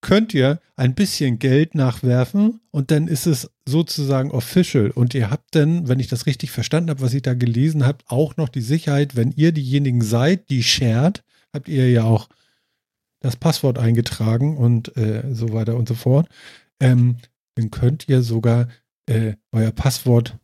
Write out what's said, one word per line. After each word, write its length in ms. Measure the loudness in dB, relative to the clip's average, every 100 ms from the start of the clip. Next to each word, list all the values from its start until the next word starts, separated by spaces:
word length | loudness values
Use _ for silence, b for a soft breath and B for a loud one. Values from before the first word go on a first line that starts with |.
Könnt 300 | 2 0 2
ihr 260 | 0 0 0 _ -2
ein 180 | -2
bisschen 440 | 0 -2 0 -2 0
Geld 360 | 2 2 2
nachwerfen 840 | 0 -2 0 0 0 0 2 0 0 _
und 200 | -6 0
dann 180 | 0 0
ist 180 | -2 0
es 240 | -2 -4 _ -4
sozusagen 640 | -2 -2 -4 -2 -2 0
official. 600 | -4 -2 0 2 2 0
Und 240 | 2 0
ihr 160 | 0 -2
habt 240 | -4 _
dann, 340 | 0 2 0 -2
wenn 100 | -2
ich 80 | -2
das 180 | -4 -4
richtig 240 | -4 -6
verstanden 400 | -8 -2 -2 -2
habe, 100 | -2
was 140 | -2
ich 80 | -2
da 120 | -2
gelesen 500 | -2 0 2 0 2 0
habe, 120 | 0 _
auch 300 | -2 -2 -2
noch 120 | -6
die 120 | -4
Sicherheit, 560 | -2 -2 0 0 0 0
wenn 160 | -2
ihr 200 | 2 2
diejenigen 500 | 2 0 0 2 2
seid, 480 | 2 2 2 0 _
die 120 | -2
shared, 640 | 0 0 2 2 2 0 _ _ _
habt 160 | -12 -6
ihr 220 | 0 4
ja 140 | 4
auch 240 | 4 2 0 _ _ _ _ _ _ _ _ _
das 160 | -6 -2
Passwort 420 | -2 0 0 0
eingetragen 800 | 2 2 0 -2 -2 0 0 0
und, 400 | 2 0 -2 -4
äh, 380 | -4 -4 -6
so 180 | -6 -4
weiter 240 | -4 -4 -2
und 120 | -4
so 60 |
fort. 340 | -2 2 2 0 B B B B _
Ähm, 380 | 2 4 2 0 -8 _ _ -6
dann 140 | -6
könnt 380 | 0 -2 -2 0
ihr 140 | 0
sogar, 460 | 2 0 2 2 0 B _ _ -4
äh, 280 | -2 -2 -6 _
euer 200 | -2 0
Passwort 680 | 0 -2 -2 2 2 2 -10